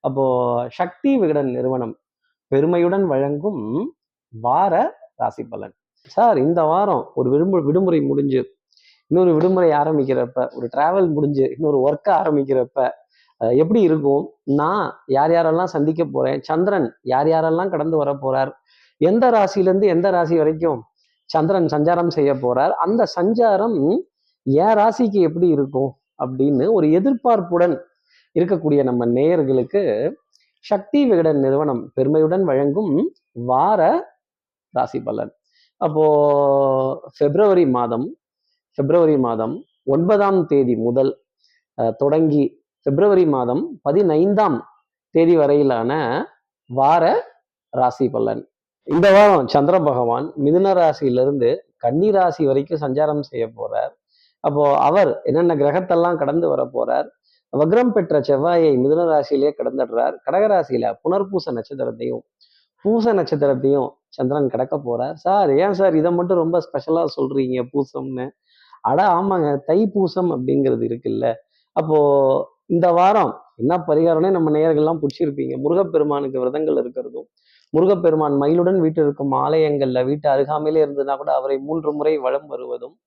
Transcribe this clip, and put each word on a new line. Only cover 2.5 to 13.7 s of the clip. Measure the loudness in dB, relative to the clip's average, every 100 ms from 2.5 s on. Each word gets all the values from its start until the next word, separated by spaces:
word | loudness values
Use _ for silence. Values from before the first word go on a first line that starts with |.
பெருமையுடன் | 0 2 2 2 0 0
வழங்கும் | 0 -2 -4 -6 -6 -6 -6 -6 _ _ _ _
வார | -6 -2 0 2 0 -2 -6 -20 _
ராசி | -8 -8
பலன். | -12 -12 -14 _ _
சார், | _ -8 0 2 2
இந்த | 2 2
வாரம் | 0 0 0 -2 -4
ஒரு | -4 0
விடுமு-, | 0 2 0
விடுமுறை | 0 0 2 0
முடிஞ்சு | 0 -2 0 -2 -4 _ _ _ _ _ _
இன்னொரு | 2 4
விடுமுறை | 4 2 2 2
ஆரம்பிக்கிறப்ப, | 2 0 0 0 -2 -2 -4 -6 -6
ஒரு | -8 -2
டிராவல் | 0 2 0
முடிஞ்சு | 0 -2 0 -2
இன்னொரு | 0 0 2
ஒர்க் | 0 0 0
ஆரம்பிக்கிறப்ப, | 0 2 -2 0 -2 -2 -2 -4 -4 _ _ _ _
அஹ், | 0 2
எப்படி | 2